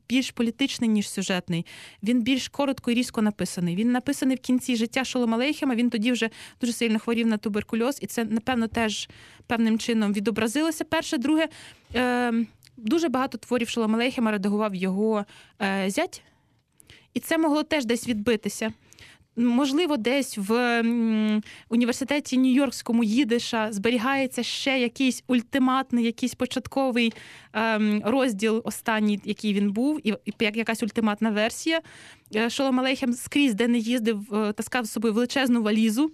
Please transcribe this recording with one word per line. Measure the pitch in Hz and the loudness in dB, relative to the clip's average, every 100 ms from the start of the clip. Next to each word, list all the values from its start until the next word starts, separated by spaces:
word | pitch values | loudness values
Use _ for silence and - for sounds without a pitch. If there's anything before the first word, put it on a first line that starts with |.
| - | -2
більш | 247 247 | 0 0
політичний, | - 233 - 269 - 233 | -2 -2 0 -2 0 2
ніж | 214 196 | 2 0
сюжетний. | - 190 180 - 170 175 - - - | -4 -2 -2 -2 -4 -4 -12 -20 -10
Він | 202 247 | 0 0
більш | 220 269 - | 2 0 -2
коротко | - 277 269 - | -2 -2 -2 0
і | |
різко | 240 247 - | 0 0 0
написаний. | 214 208 180 - 175 175 | 0 0 -6 -2 -2 0
Він | 226 | 0
написаний | 247 247 285 277 262 | 0 0 0 0 0
в | |
кінці | - 254 - 240 | 0 0 2 0
життя | 226 269 | 0 -2
Шолома | 254 254 240 226 | -2 0 0 0
Алейхема. | 269 302 285 | 0 0 0
Він | 226 240 | 2 0
тоді | 233 220 | 2 0
вже | 240 220 - - - | 0 -2 -6 -20 -6
дуже | 240 | -4
сильно | 233 233 214 | 0 0 0
хворів | - 233 226 | 0 0 2
на | 214 | 0
туберкульоз, | 226 208 - 226 233 277 | -2 -4 -4 -2 -2 -2
і | - | -6
це, | - | -4
напевно, | 220 226 240 247 226 | -2 -2 -2 -2 0
теж | 240 226 202 - - - - - | 0 -2 -2 -10 -16 -20 -16 -4
певним | 233 226 220 | 0 2 2
чином | - 226 208 | 0 0 2
відобразилося. | 208 208 220 226 277 320 320 | 0 -2 0 0 0 -2 -2
Перше, | 320 320 320 320 | -2 -2 -2 -2
друге, | 285 311 320 - - - - | 2 2 0 -4 -20 -20 -8
ем, | 233 247 247 247 233 220 _ - - | -2 0 0 0 0 -2 _ -20 -8
дуже | 214 320 330 | 0 0 2
багато | 254 262 - | 0 -2 -6
творів | - 240 226 | -4 -2 -2
Шолома | - 220 | -2 0
Алейхема | 220 247 262 226 | 2 0 0 0
редагував | 208 196 208 214 | 0 0 0 -2
його, | 185 190 190 220 214 202 - - - | -2 -4 0 0 0 -4 -12 -20 -6
е, | 202 196 190 | -2 0 -2
зять. | 196 359 - _ _ _ _ _ _ - - _ | -2 -4 -6 _ _ _ _ _ _ -20 -20 _
І | 247 | -8
це | - 330 | -2 2
могло | 320 294 | 2 2
теж | 302 311 | 0 -2
десь | 226 240 - | 0 -2 -2
відбитися. | 220 208 214 - - 220 - _ - - - _ - | -2 0 0 -2 -6 -6 -8 _ -20 -20 -20 _ -2
Можливо, | 240 240 285 277 349 294 | 2 4 2 2 0 0
десь | 214 277 254 - | 0 0 -2 -4
в, | 196 | -2
м, | 233 247 233 226 240 226 214 214 214 - - - | 0 2 2 2 2 2 2 2 0 -2 -14 -2
університеті | 233 240 247 247 294 285 254 | 0 2 0 -2 -2 0 2
Нью-Йоркському | 262 254 277 - - 233 | 4 4 2 -2 -2 0
їдиша | 226 226 262 240 - 233 214 | 2 2 2 0 0 -2 -2
зберігається | 202 226 247 240 277 262 254 | -2 0 0 0 0 -2 -2
ще | 233 - - 262 | -6 -4 0 0
якийсь | 240 - 262 233 - | 0 0 0 0 0
ультиматний, | 254 220 277 262 262 269 240 | 0 2 0 2 2 0 0
якийсь | 233 226 247 | 0 0 -4
початковий, | - 254 - - - 269 240 233 - - - - | -4 -4 -4 -4 -2 0 2 0 -2 -16 -20 -10
ем, | 214 226 214 214 208 | -2 0 2 2 2
розділ | 208 269 254 196 220 220 | 2 2 2 2 0 0
останній, | 233 - - 220 214 208 | -2 -6 -2 0 2 0
який | - 208 214 | -4 -4 0
він | 202 202 | 2 2
був, | 202 269 311 | 2 0 0
і, | 208 202 | -2 -4
і | - - | -6 -2
як-, | 214 214 | -2 -2
якась | 220 226 | -4 -2
ультиматна | 220 - 220 208 220 | -2 0 0 0 0
версія. | 208 220 - 320 330 - - - - - 214 | 0 -2 -2 -2 -2 -2 -20 -20 -20 -6 -2
Е, | 233 | 0
Шолом | - 269 254 | 0 2 2
Алейхем | 262 269 254 | 2 0 0
скрізь, | 240 - 285 285 | -2 -2 2 2
де | 202 233 | 4 2
не | 240 | 2
їздив, | 220 247 220 214 208 | 2 0 0 -2 -2
е, | 208 208 | -2 -2
таскав | 208 220 254 | -4 -4 -4
з | 220 | -4
собою | - 226 | -2 0
величезну | 214 247 277 262 240 | 0 0 2 2 2
валізу, | 220 220 220 214 311 | 2 4 2 2 0